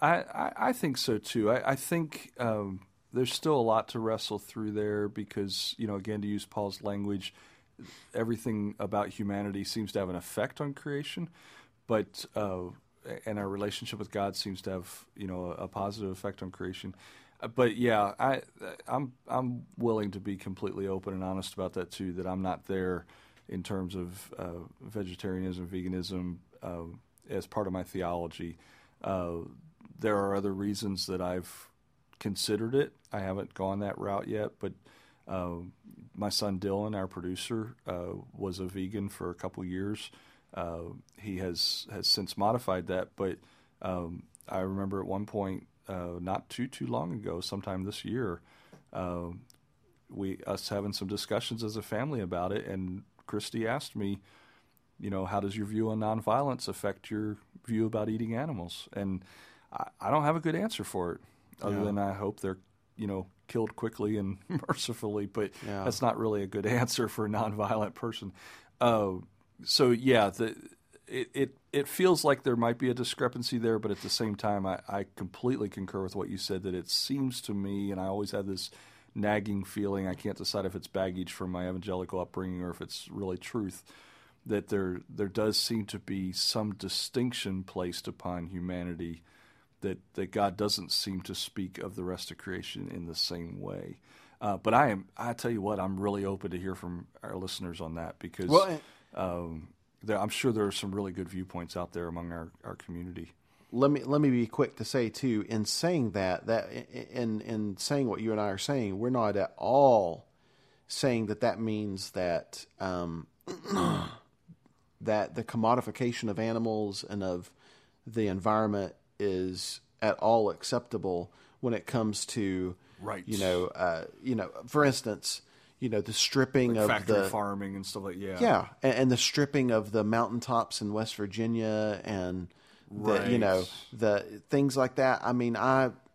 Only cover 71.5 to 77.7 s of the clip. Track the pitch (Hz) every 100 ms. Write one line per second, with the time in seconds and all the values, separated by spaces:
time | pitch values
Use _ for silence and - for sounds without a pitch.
71.5 | - _ 143 139 - 185 160 151 135 135
72.5 | 117 117 120 127 123 120 - 123 123 117
73.5 | 123 113 110 107 98 104 - 110 101 110
74.5 | 101 95 92 - 98 95 - 90 - 127
75.5 | 131 104 98 95 98 92 98 90 95 -
76.5 | 95 95 90 85 - - 139 131 123 -
77.5 | 101 98